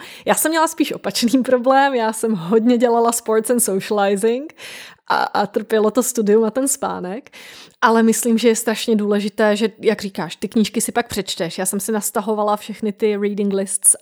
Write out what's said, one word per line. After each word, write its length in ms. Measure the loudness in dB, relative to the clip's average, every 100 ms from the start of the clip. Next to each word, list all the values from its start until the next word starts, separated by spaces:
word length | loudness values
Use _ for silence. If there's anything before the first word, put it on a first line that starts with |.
| -12 -8 -2
Já 80 |
jsem 160 | 0 2
měla 160 | 2 0
spíš 260 | 0 -4
opačný 500 | -2 -6 -2 0 2
<laughs> 0 |
problém, 520 | 2 2 4 4 4
já 180 | 2 -2
jsem 220 | -2 -2
hodně 440 | -2 0 2 4 4
dělala 340 | 4 4 2
sports 380 | 0 0 0 2
and 100 | 0
socializing 920 | 0 -2 -2 0 0 2 0 -2 -6 -14 -18 -16 -20 -18 -4
a, 160 | -2
a 240 | 0 0 -2
trpělo 440 | -2 -2 0 2
to 120 | 2
studium 420 | 0 0 2 4
a 60 | 2
ten 180 | 0 -2
spánek, 640 | -2 -6 -6 -8 -10 -14 -20 -20 -20 -20 _
ale 200 | 2 4
myslím, 360 | 4 2 0 2
že 100 | 2
je 80 | 2
strašně 400 | 0 -2 0 0
důležité, 600 | 2 0 -2 0 2 2
že, 140 | -2 -2
jak 240 | -2 -2
říkáš, 340 | -4 -8 -8 -6
ty 120 | -2
knížky 320 | 0 0 0
si 120 | -2
pak 160 | -2 -4
přečteš. 500 | -4 -6 -4 -6 -4
Já 80 | -4
jsem 140 | -4
si 120 | -2
nastahovala 640 | -4 -2 -4 -2 -2 0 -2
všechny 360 | -4 -8 -6
ty 240 | -2 -2 0
reading 360 | -2 -2 0
lists 440 | 0 -2 -2 -2 -2